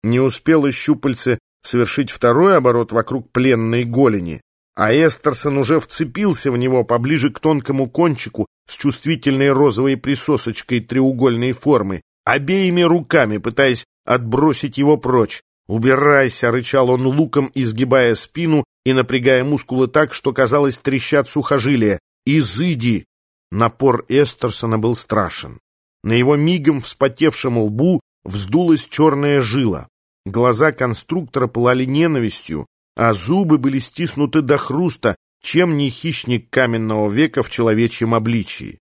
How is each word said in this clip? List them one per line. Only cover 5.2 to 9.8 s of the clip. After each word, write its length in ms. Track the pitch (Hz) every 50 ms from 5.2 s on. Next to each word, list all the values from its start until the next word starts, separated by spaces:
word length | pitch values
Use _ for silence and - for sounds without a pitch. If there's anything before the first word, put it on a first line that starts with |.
| - 151 127 - - 147 139
уже 220 | 139 131 110 160 156
вцепился 720 | - _ - - 165 131 113 - 214 202 160 - - 143
в 60 | 123
него 260 | 120 123 131 131 127 110
поближе 460 | - 120 120 120 135 160 143 123 147
к 100 | - -
тонкому 500 | - 156 156 143 - - 135 135 135 123
кончику 580 | - - 170 170 139 117 - 107 - - 107 _ _ _ _
с 80 | - -
чувствительной 760 | - - 143 123 - - 147 165 143 - 143 135 135 139 143
розовой 460 | 135 131 147 139 104 110